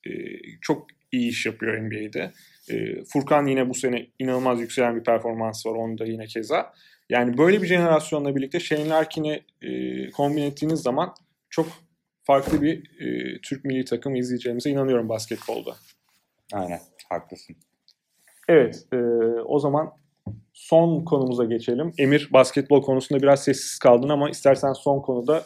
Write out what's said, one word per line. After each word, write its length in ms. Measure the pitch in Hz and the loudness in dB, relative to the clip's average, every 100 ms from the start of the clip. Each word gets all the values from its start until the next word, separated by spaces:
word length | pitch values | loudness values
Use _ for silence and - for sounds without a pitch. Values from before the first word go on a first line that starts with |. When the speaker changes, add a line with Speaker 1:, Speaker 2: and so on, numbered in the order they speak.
| - | -10
Speaker 1:
e, 60 | 50 - - - - | -10 -12 -14 -18 -16
çok 260 | - - - _ _ | -4 -4 -4 _ _
iyi 180 | 127 120 | -4 -4
iş 160 | - 120 | -4 -6
yapıyor 380 | 110 113 110 | -4 -6 -4
N 80 | 110 | -6
B 160 | 107 107 | -8 -10
A'de. 240 | - 87 - _ _ - | -8 -10 -12 _ _ -10
E, 340 | - 55 - | -6 -6 -8
Furkan 420 | - 147 139 151 143 | -4 -4 2 2 2
yine 240 | 131 127 | 0 -2
bu 40 | |
sene 340 | 131 131 123 117 _ | -2 -4 -4 -8 _
inanılmaz 420 | 131 127 131 120 | -4 0 0 -2
yükselen 340 | 117 - 120 117 | -4 -2 0 0
bir 40 | |
performans 640 | 113 113 117 113 113 110 113 | 0 0 -2 -4 -6 -6 -6
var. 60 | |
Onda 340 | 113 113 113 113 | -6 -6 -6 -8
yine 200 | 113 110 | -8 -8
keza. 480 | 113 107 165 - _ _ _ _ | -10 -4 -4 -4 _ _ _ _
Yani 280 | 120 123 120 | 0 0 4
böyle 240 | 165 202 | 4 4
bir 60 | 180 | 2
jenerasyonla 680 | 180 170 156 151 151 143 139 | 2 4 2 2 -4 -2 -2
birlikte 240 | 135 175 | -4 -6
Shane 300 | - 151 151 | -4 -4 0
Larkin'i, 540 | 156 160 - 151 147 _ _ | 0 0 -2 -4 -6 _ _
e, 480 | - 127 127 127 131 | -10 -6 -6 -8 -10
kombin 300 | - 143 147 | -2 0 0
ettiğiniz 400 | 143 143 151 160 | -4 -4 -4 -2
zaman 320 | 127 131 180 - _ _ _ | -2 -2 -4 -8 _ _ _
çok 180 | - 165 - _ _ _ _ | -4 -4 -6 _ _ _ _
farklı 380 | - 139 135 156 | 2 2 4 0
bir, 220 | 147 165 - _ | 0 -2 -8 _
e, 380 | 127 123 127 - | -8 -6 -8 -12
Türk 240 | - 139 139 | -10 -8 -4
milli 200 | 131 127 | -4 -4
takımı 320 | 120 139 131 | -4 -4 -4
izleyeceğimize 520 | 123 123 123 120 147 | -4 -4 -4 -4 -2
inanıyorum 400 | 139 135 123 113 | -2 2 0 0
basketbolda. 680 | 110 110 110 - 117 - - _ _ _ _ _ _ _ | -6 -6 -10 -6 -8 -8 -14 _ _ _ _ _ _ _
Speaker 2:
Aynen, 260 | 104 90 85 - _ - | -8 -6 -8 -12 _ -10
haklısın. 460 | 87 - 90 - 82 _ _ _ _ _ _ _ _ - | -10 -10 -20 -20 -20 _ _ _ _ _ _ _ _ 6
Speaker 1:
Evet, 380 | 165 120 107 _ | 6 6 0 _
e, 40 | 127 120 117 113 117 113 | -2 2 2 2 0 0
o 140 | 147 | 0
zaman 320 | 143 143 160 _ _ _ - 107 _ | 2 0 -2 _ _ _ -16 -16 _
son 520 | _ - 165 170 160 165 | _ 4 4 6 2 0
konumuza 400 | 143 127 123 117 | 0 0 0 0
geçelim. 480 | 117 117 120 156 - | 0 -2 -2 -2 0
Emir, 320 | 135 147 147 | 2 2 4
basketbol 480 | 135 127 - 139 143 | 6 6 2 4 4
konusunda 400 | 139 131 - 143 | 4 -2 0 2
biraz 220 | 139 139 | 4 4
sessiz 360 | - 135 - - | 4 -2 -4 2
kaldın 300 | 135 120 139 | 6 6 4
ama 200 | 147 143 | 0 0
istersen 440 | - 139 135 139 | 2 4 4 2
son 280 | 131 - 139 | -2 0 -2
konuda 440 | - 127 120 160 | 0 -4 0 0